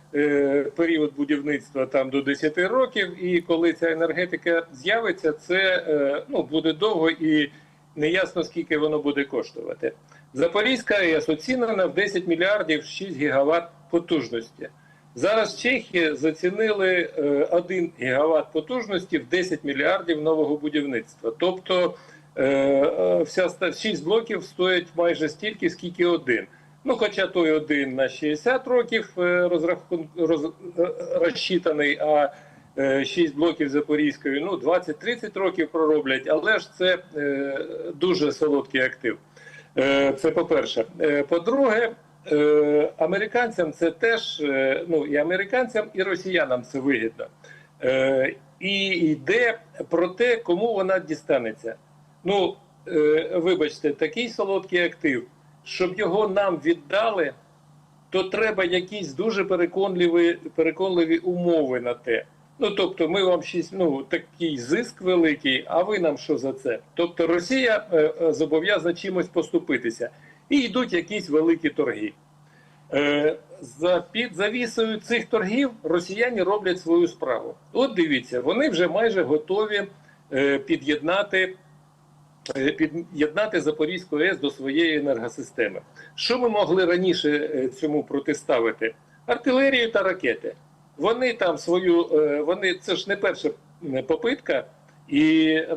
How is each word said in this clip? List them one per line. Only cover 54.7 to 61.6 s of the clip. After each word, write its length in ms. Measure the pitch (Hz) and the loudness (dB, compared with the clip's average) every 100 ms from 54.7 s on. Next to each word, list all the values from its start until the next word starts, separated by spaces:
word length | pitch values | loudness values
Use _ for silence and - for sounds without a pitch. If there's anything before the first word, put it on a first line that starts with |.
| 175 | -2
актив, 440 | 170 - 156 127 - - _ _ | -2 -2 -2 -2 -4 -16 _ _
щоб 360 | - - 180 185 | -10 -2 -2 0
його 280 | 196 196 214 | 0 2 2
нам 340 | 190 202 160 147 | 2 0 0 0
віддали, 680 | 165 143 196 226 196 147 - _ _ _ - _ _ - | -2 0 0 0 0 -2 -6 _ _ _ -20 _ _ -4
то 140 | 185 | -2
треба 400 | 185 190 220 202 | -2 0 0 0
якісь 500 | 180 180 180 208 160 | 0 0 -4 -8 -8
дуже 300 | 135 220 196 | -4 -2 0
переконливі, 920 | 190 180 175 185 196 180 175 170 170 170 151 - | 0 0 0 0 0 2 4 4 4 0 -4 -2
переконливі 640 | 160 160 190 175 165 165 | 0 0 0 2 2 2
умови 640 | 180 175 175 165 | 0 -2 2 2